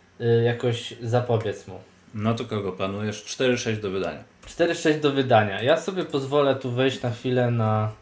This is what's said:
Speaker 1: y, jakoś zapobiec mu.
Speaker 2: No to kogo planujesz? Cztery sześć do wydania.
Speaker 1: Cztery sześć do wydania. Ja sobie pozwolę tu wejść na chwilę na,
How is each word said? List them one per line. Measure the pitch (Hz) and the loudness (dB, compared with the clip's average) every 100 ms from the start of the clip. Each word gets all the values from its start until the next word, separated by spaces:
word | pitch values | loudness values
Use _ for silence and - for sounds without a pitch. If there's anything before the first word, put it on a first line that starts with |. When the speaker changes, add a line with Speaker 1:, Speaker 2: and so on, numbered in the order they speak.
| _ - | _ -2
Speaker 1:
y, | 117 117 | 4 4
jakoś | 120 117 123 113 - 113 | 4 2 0 -2 -6 -10
zapobiec | 117 120 120 113 104 92 - | 0 0 2 0 0 -6 -12
mu. | 92 - _ - | -16 -18 _ -14
Speaker 2:
No | 107 110 | -4 -2
to | 113 | -2
kogo | 113 107 98 | -4 -4 -4
planujesz? | 92 98 101 107 104 | -4 -4 -4 -6 -8
Cztery | - - 127 120 | -12 0 0 2
sześć | 117 104 | -2 -4
do | 101 | -4
wydania. | 95 85 76 - _ - | -4 -4 -6 -16 _ -14
Speaker 1:
Cztery | - 170 | 0 0
sześć | 165 160 151 | 2 2 2
do | 147 | 2
wydania. | 139 123 113 104 98 | 2 4 4 4 0
Ja | 120 165 | 0 0
sobie | - 185 | 0 -6
pozwolę | 165 143 135 147 139 127 | -4 -4 0 2 4 2
tu | 127 | -2
wejść | 120 135 - | 0 0 0
na | 123 | -4
chwilę | 113 127 123 120 | -4 -2 2 2
na, | 117 110 107 110 - | 2 2 2 -2 -6